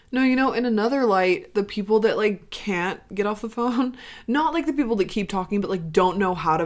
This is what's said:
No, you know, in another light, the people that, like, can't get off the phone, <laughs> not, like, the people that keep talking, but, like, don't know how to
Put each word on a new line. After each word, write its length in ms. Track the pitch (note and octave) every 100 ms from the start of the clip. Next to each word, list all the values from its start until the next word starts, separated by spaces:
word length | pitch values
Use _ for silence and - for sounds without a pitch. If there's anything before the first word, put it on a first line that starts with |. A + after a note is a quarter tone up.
| -
No, 100 | B3+
you 120 | C4 B3+
know, 160 | C4
in 140 | A#3 B3
another 400 | G#3+ A#3 C#4 A#3+
light, 480 | F#3+ F#3 F3 - G#3
the 80 |
people 380 | G3+ G#3 G3 A3
that, 160 | G#3+ E3+
like, 320 | G#3+ F#3+ -
can't 500 | - G#3 F3+ F3+ - - F#3+
get 100 | G#3
off 140 | G#3
the 60 | A3+
phone, 460 | A#3+ A#3+ A#3+ B3+ B3 -
<laughs> 160 | - -
not, 260 | C#4 D#4
like, 120 | E4+ C#4+
the 80 |
people 240 | C#4 A#3 G#3+
that 80 | E3
keep 220 | G#3+ F#3+
talking, 320 | F#3+ F3+ G3+
but, 80 | F#3+
like, 240 | F#3+ E3
don't 240 | F#3+ F#3 F3+
know 160 | F#3 F3
how 220 | E3+
to 80 | D#3+